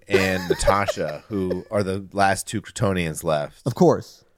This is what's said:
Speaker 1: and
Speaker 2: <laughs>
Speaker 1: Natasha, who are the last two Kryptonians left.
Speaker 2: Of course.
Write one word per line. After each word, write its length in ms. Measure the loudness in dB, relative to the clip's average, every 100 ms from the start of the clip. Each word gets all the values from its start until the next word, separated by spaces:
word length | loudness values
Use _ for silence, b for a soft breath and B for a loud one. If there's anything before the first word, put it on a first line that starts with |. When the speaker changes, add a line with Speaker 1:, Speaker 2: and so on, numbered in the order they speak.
| -2
Speaker 1:
and 340 | 0 2 0
Speaker 2:
<laughs> 60 | -2
Speaker 1:
Natasha, 720 | 0 2 2 2 -2 -4 -6 -6
who 380 | -4 -2 -4 -4
are 140 | -2
the 240 | -2 -4 -4
last 340 | 0 2 0 -4
two 140 | -8
Kryptonians 600 | -8 -2 0 0 -2 -4
left. 380 | -2 -2 -2 -6 -6
Speaker 2:
Of 80 | 2
course. 480 | 4 4 -2 -16 _